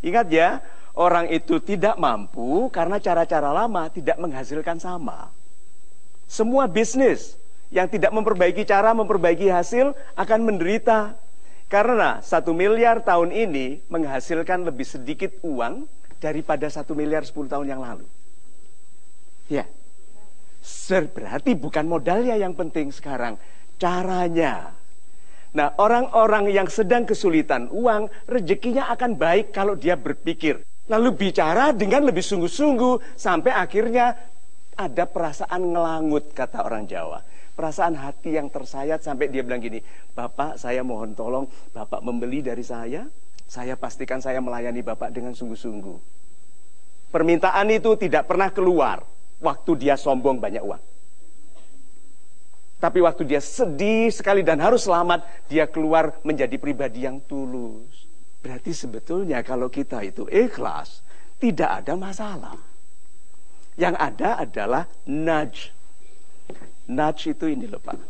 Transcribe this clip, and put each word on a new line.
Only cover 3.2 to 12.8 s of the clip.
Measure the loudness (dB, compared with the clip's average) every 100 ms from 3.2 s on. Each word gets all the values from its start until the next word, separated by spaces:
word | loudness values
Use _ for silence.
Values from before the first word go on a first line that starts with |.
| 2 2 2
lama | 0 0 0 -2
tidak | -2 -2 0
menghasilkan | -2 -4 -4 -4 -4 -4
sama. | -4 -4 -4 -6 -6 -6 -6 -6 -4 -4 -4 -6 -6 -6 -6
Semua | -2 2 2 2
bisnis | 2 2 4 4 4 -2 -4 -4 -4 -2
yang | 0 0
tidak | 2 2
memperbaiki | 2 0 4 2 2 2
cara, | 4 4
memperbaiki | 4 2 2 2 4 4
hasil | 2 2 2 2 2 -4 -2
akan | 2 2
menderita. | 4 2 2 2 4 4 2 -2 -4 -4 -4 -4 0
Karena | 2 4 4 4 2
satu | 2 2 2
miliar | 2 4 6